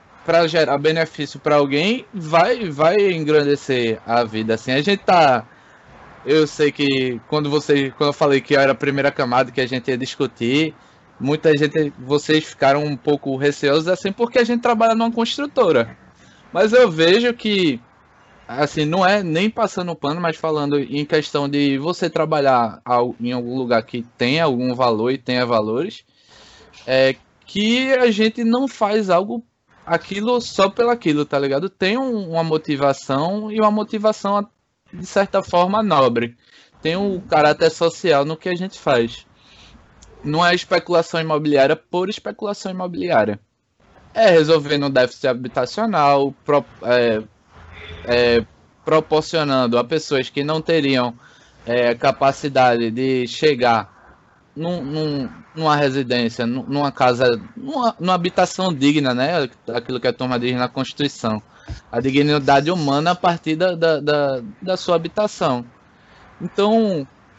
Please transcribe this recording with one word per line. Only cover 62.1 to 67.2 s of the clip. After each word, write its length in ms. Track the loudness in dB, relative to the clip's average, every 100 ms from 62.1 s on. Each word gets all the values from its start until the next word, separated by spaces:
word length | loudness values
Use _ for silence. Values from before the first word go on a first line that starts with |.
| 2 2 2 4 2 2
humana 420 | -2 0 0 0
a 20 |
partir 420 | 0 0 -2 -4 -2
da, 180 | -2
da, 260 | 0 0 0
da, 420 | 0 0 0 -4 -8 -12
da 160 | -6 -4
sua 200 | 0 -2
habitação. 680 | -2 -4 -4 -2 -2 -2 -6 _ _ _ _ -20 -20 -12
Então, 640 | -8 -2 2 2 0 -2 -8 _